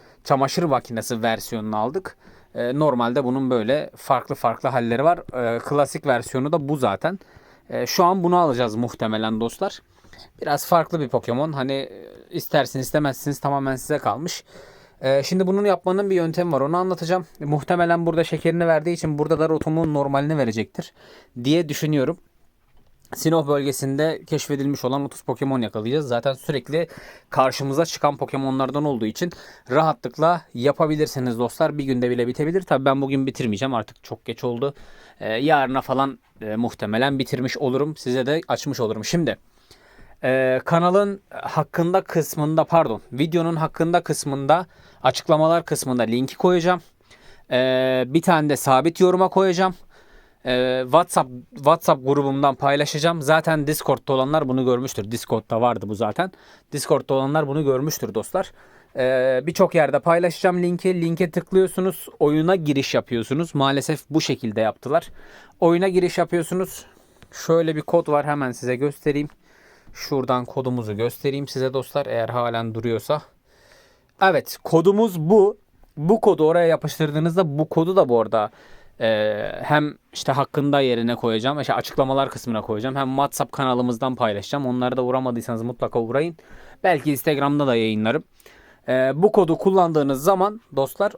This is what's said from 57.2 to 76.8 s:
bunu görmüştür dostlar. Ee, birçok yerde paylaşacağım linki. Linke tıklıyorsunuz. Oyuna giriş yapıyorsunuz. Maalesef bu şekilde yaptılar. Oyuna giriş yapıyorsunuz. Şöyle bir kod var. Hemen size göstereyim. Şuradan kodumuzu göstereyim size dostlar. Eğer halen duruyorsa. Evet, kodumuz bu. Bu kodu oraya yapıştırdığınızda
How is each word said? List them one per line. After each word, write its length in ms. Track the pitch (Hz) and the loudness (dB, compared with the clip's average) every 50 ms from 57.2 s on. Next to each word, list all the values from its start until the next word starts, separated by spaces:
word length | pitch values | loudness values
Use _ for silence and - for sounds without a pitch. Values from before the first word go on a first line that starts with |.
| 135 135 147 156 151 139 | 0 0 0 0 0 0
bunu 160 | 139 156 151 | -2 0 0
görmüştür 500 | 139 131 127 143 156 - - 123 110 101 | 0 0 0 0 -4 -4 -6 -6 -6 -4
dostlar. 380 | 110 101 - - 185 190 - - - - - - - _ _ - | -6 -4 -2 -4 -4 -4 -6 -10 -20 -20 -20 -20 -20 _ _ -4
Ee, 440 | 135 127 131 131 127 127 131 127 127 139 | -2 0 2 2 2 2 2 0 0 -2
birçok 280 | 170 160 - 190 - - | -2 2 2 2 4 4
yerde 240 | 165 151 - 147 139 | 4 4 4 2 0
paylaşacağım 640 | - 170 165 175 175 175 - - - 185 180 180 | 2 2 2 4 2 0 0 0 2 2 2 2
linki. 380 | 175 175 175 170 - 185 185 175 | 0 0 -2 -2 -2 -2 0 0
Linke 300 | 165 165 165 - 180 160 | -2 -2 0 -2 -2 -2
tıklıyorsunuz. 760 | - 180 - - 185 190 190 175 - 190 185 190 - - - - - - | -2 -4 -4 0 2 2 2 2 0 -2 -2 -2 -4 -6 -10 -16 -2 0
Oyuna 380 | 147 147 151 156 156 175 196 | 2 4 4 4 4 2 2
giriş 380 | 180 156 147 139 139 135 - - | 2 2 0 0 0 0 0 -2
yapıyorsunuz. 600 | 117 - - 123 117 110 - 135 156 170 - - | -2 -2 -2 -2 -4 -2 -2 -2 -2 -2 -2 0
Maalesef 460 | 143 135 135 139 139 - - 156 - - - | 0 2 2 2 0 -2 -2 -4 -6 -6 -4
bu 100 | 143 160 | -2 -2
şekilde 400 | - - 131 - - 110 101 110 | 0 0 -2 -4 -4 -4 -2 0
yaptılar. 500 | 110 107 - - - 123 147 170 - - - - - - - - - - _ _ | 0 0 -2 -4 -4 -2 0 0 0 -4 -10 -20 -20 -20 -20 -20 -20 -20 _ _
Oyuna 280 | 180 165 170 170 190 196 | 2 4 4 4 2 2
giriş 300 | 175 180 175 170 - 185 | 2 2 0 2 0 -2
yapıyorsunuz. 680 | 170 - 175 170 160 - 175 185 180 170 - - - - _ _ _ _ _ _ - - | -2 0 -2 -2 -2 -4 -4 -4 -4 -6 -8 -14 -20 -20 _ _ _ _ _ _ -20 -20
Şöyle 440 | - - - - 165 170 165 160 156 | -18 -8 -2 0 2 2 2 0 -2
bir 60 | 151 | -4
kod 260 | - - - 170 160 - | -2 0 0 0 2 2
var. 180 | 147 147 143 | 0 0 0
Hemen 260 | 151 147 147 135 127 | 0 -2 -2 -2 -4
size 240 | 120 - 123 123 127 | -6 -6 -4 -4 -2
göstereyim. 520 | 123 139 147 143 - - 151 139 147 147 147 - _ _ _ _ _ _ _ _ _ _ - | -2 -2 -4 -4 -4 -4 -2 -2 -2 -4 -6 -10 _ _ _ _ _ _ _ _ _ _ -20
Şuradan 520 | - - - - 143 131 123 127 127 123 123 | -18 -16 -8 -4 -2 -2 0 0 -2 -2 -2
kodumuzu 520 | - - 135 127 127 127 123 113 107 104 | -4 -6 -4 -4 -2 -4 -4 -4 -4 -4
göstereyim 520 | 101 117 120 - - - 143 135 143 143 - | -2 -4 -4 -4 -4 -4 -4 -4 -4 -6 -6
size 240 | - 131 131 131 | -4 -4 -4 -2
dostlar. 340 | 127 131 123 - - 143 139 | -2 -4 -6 -4 -4 -4 -4
Eğer 220 | - 117 117 113 110 | -2 -2 -2 -2 -2
halen 460 | 117 123 120 117 113 113 117 113 110 | -2 -2 -2 -2 -2 -2 -4 -4 -6
duruyorsa. 480 | 110 113 117 113 107 - - 151 147 - - _ _ _ _ _ _ _ _ - - _ _ _ _ _ _ _ - | -4 -2 -2 -2 -2 -2 -2 -2 -2 -4 -8 _ _ _ _ _ _ _ _ -20 -20 _ _ _ _ _ _ _ 2
Evet, 360 | 190 190 170 131 - - - - - | 2 4 4 2 0 -4 -10 -14 -2
kodumuz 560 | - 165 165 165 196 196 208 226 220 180 165 | 2 2 4 6 6 4 4 2 2 0 -2
bu. 380 | 151 165 214 214 190 208 226 - _ _ _ _ _ _ _ | 2 4 6 6 6 4 2 -2 _ _ _ _ _ _ _
Bu 240 | 151 151 170 220 220 | -2 2 2 2 4
kodu 260 | - 214 170 147 156 | 4 4 4 4 4
oraya 200 | 156 165 175 170 | 4 4 4 4
yapıştırdığınızda 920 | 165 160 - | 4 2 0